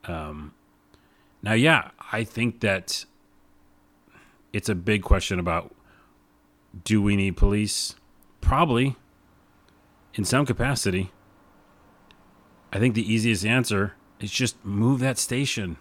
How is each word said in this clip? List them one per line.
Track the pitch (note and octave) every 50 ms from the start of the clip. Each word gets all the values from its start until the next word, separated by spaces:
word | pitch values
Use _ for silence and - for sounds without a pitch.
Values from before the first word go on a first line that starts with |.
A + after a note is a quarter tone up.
| -
Um, | - E2+ D#2+ D#2 D2+ D2+ D2+ D2+ D2+ _ _ _ _ _ _ _ _ _ _ _ _ _ _ _ _ _ _ -
now, | G#2 A2
yeah, | A2+ B2+ D#3+ D#3+ A2+ - - - - - -
I | - A2 A2+
think | - - A2+ A#2+ A#2+ A2+ -
that | - G#2 G2 F#2+ F2+ - - - - _ _ _ _ _ _ _ _ _ _ _ _ _ _ _ _ _ _ _ _ _ _ - _ _ _ _ _ _
it's | - G#2 -
a | - G2+
big | F2 F2 A2 G#2 G#2 F2+
question | - G#2 F#2+ - - G2 F2+
about, | E2+ F2 E2 E2+ E2+ - - _ _ _ _ _ _ _ _ _ _ _ _ _ _ _ _ _ _ _ - F#2 -
do | - A2 G#2+
we | G2+ G2+ G2+
need | G2+ G2 F#2+ F2
police? | - - G2+ G2+ G#2 G#2+ G2+ - - - - - _ _ _ _ _ _ _ _ _
Probably, | - - C3 C#3+ F3 D#3 A#2+ A#2 C3 C#3 C3 - _ _ _ _ _ _ _ _ _ _ _ _ _ _ _ _ _ _ _ _ _ _ -
in | - G2+
some | - B2 C3+ D3
capacity. | C3 A2+ - A#2 C3+ C#3+ - - G2+ F2+ F#2+ F#2+ F#2 _ _ _ _ _ _ _ _ _ _ _ _ _ _ _ _ _ _ _ _ - _ _ _ _ _ _ _ _ _ _ _ -
I | G2
think | A2+ B2+ A2
the | A2+ A2+ G#2 A2
easiest | A2+ G#2+ A#2 A2 F2+ G2+
answer | A2 A#2+ C3 A#2+ - G#2 G2 G2+ G2+ - _ _ _ _ _
is | - G2+
just | - - B2+ A#2 - - -
move | G2 G2+ G2+ A2 B2+ C#3 B2+
that | B2+ C3+ B2 -
station. | - - A#2+ C3 C#3+ C3+ - A#2 G2+ F2 D#2 -